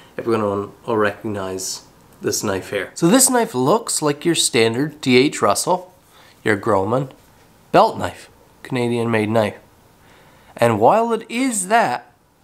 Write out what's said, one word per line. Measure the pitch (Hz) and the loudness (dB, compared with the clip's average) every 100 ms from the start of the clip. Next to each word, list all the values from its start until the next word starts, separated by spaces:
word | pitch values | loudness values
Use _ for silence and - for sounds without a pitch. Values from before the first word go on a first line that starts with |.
| - - | -16 -8
everyone | 117 113 104 101 101 - - | -2 0 0 -2 -6 -10 -4
will | 110 | 0
recognize | 104 101 110 101 95 92 - - - _ _ - | 0 -2 -8 -8 -8 -8 -8 -10 -16 _ _ -8
this | 120 104 | -6 -4
knife | 107 95 - | -2 -4 -4
here. | 101 87 | -6 -6
So | - 170 | -2 2
this | 262 254 | 4 4
knife | 254 220 | 2 0
looks | 127 131 214 226 - | 0 2 0 -2 -2
like | 151 143 | -2 -2
your | 170 | -2
standard | 151 - 123 113 117 151 - | 0 0 2 2 0 -4 -4
D | 135 123 | 4 4
H | 147 - | 4 2
Russell, | 107 98 - 185 - _ _ - - _ | 0 0 0 -4 -4 _ _ -20 -20 _
your | 113 104 | -2 -2
Grohmann | 113 98 98 127 135 - _ _ _ _ _ | 0 0 0 -2 -4 -12 _ _ _ _ _
belt | 165 214 202 | 2 2 0
knife, | 101 - - _ _ _ | -8 -10 -20 _ _ _
Canadian | - 131 120 120 117 | -8 -4 -2 -2 0
made | 110 107 | 0 2
knife. | 113 104 - - _ _ _ _ - - _ - - | 0 0 -4 -18 _ _ _ _ -20 -20 _ -20 0
And | 117 104 | 2 4
while | 120 202 233 | 4 4 0
it | 220 233 | -4 -6
is | 240 269 214 185 | -4 -4 -4 0
that, | 233 175 120 - _ _ _ | 0 2 -4 -10 _ _ _